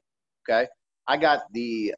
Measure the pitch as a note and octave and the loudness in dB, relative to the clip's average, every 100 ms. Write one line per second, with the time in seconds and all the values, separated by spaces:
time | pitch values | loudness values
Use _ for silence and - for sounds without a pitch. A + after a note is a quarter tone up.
0 | _ _ _ _ - A2+ B2 _ _ _ | _ _ _ _ -2 0 0 _ _ _
1 | - D3+ D#3 C#3+ - A2 A#2+ A2+ G#2 | -4 2 2 2 -2 -8 -6 -4 -4